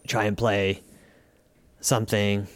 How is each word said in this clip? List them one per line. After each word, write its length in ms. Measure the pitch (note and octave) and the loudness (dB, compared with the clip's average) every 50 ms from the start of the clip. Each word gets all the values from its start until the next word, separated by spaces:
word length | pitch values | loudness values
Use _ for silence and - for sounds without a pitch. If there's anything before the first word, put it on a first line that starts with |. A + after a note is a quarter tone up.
| - - | -10 -4
try 160 | - - - | -2 0 0
and 120 | G#2+ G2+ | 0 0
play 440 | - A#2 A2+ G2+ G2+ G2 F#2+ G2 - - - - - - - - - _ _ _ _ _ _ _ _ _ - - _ | 0 0 2 2 2 2 0 0 -2 -8 -18 -20 -20 -20 -20 -20 -20 _ _ _ _ _ _ _ _ _ -20 -20 _
something. 680 | - - C3+ A2+ A2 - A2+ G#2 G#2 G2+ G2+ G2+ G2+ - - | -2 0 0 0 0 0 0 0 2 2 0 -2 -4 -6 -12